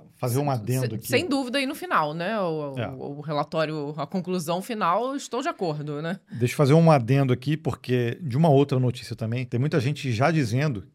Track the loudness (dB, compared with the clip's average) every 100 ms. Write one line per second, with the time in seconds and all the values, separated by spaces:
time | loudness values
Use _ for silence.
0 | -14 -8 -2 0 0 -2 0 -2 -2 -4
1 | 0 0 2 -2 0 -2 -2 -4 -2 0
2 | 0 -2 -4 -2 -2 -2 -4 -4 -6 -6
3 | -10 -8 -4 -4 -2 -2 -2 -2 -6 -6
4 | -4 -4 -2 -2 -2 -4 -4 -2 2 2
5 | 0 -4 -6 -4 -4 -4 -4 -4 -6 -6
6 | -4 -6 -8 -2 0 4 6 8 8 6
7 | 4 2 2 0 0 -2 -4 -6 -2 0
8 | 0 -4 -4 2 6 6 6 2 0 -2
9 | -8 -6 -4 -4 -2 -2 0 2 0 -2
10 | -2 2 2 2 0 0 0 -2 -8